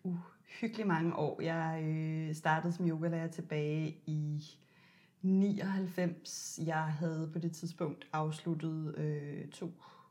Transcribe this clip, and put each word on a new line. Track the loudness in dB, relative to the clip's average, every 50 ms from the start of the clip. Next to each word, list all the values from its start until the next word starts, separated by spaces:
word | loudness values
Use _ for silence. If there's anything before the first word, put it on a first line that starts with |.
| -6
uhyggelig | -4 -4 -4 -6 -10 -18 -20 _ -18 -8 -4 -4 -4 -2 0 2
mange | 2 4 4 4 2 2
år. | 2 0 0 0 -2
Jeg, | -2 0 0 0 0 0 0 0 0
øh, | 0 0 0 0 -2 -2 -2 -2 -2 -4
startede | 0 2 4 4 4 4 0 0
som | 2 2 2
yogalærer | 2 2 0 0 0 0 -2 -4
tilbage | -4 -6 -6 -2 -2 0 0 0 0 0 0 -2 -4 -6 -6
i | -4 -2 -2 0 0 -2 -4 -6 -8 -14 -20 -20 _ _ -20 -20 -20 -20 -20 -20 _ _ _ 4
nioghalvfems. | 6 6 8 6 6 4 2 0 0 0 0 0 0 0 2 2 2 0 -2 -6 -10 -10 -8 -8 -8 -6 -4 -2
Jeg | 0 2 2 2
havde | 2 2 2 0 0 0 0 -2 -2 -2
på | 0
det | 0 0 -2
tidspunkt | -2 -4 -6 -2 0 0 0 0 -4 -6 -4 -2
afsluttet, | 0 0 0 0 -2 0 0 0 0 0 0 -2 -2 -2 -2 -2 0
øh, | 0 0 0 -2 -4 -6 -6 -6 -8 -8
to | -8 -8 -8 -8 -8 -10 -16 -20 -20 -20 -20 -20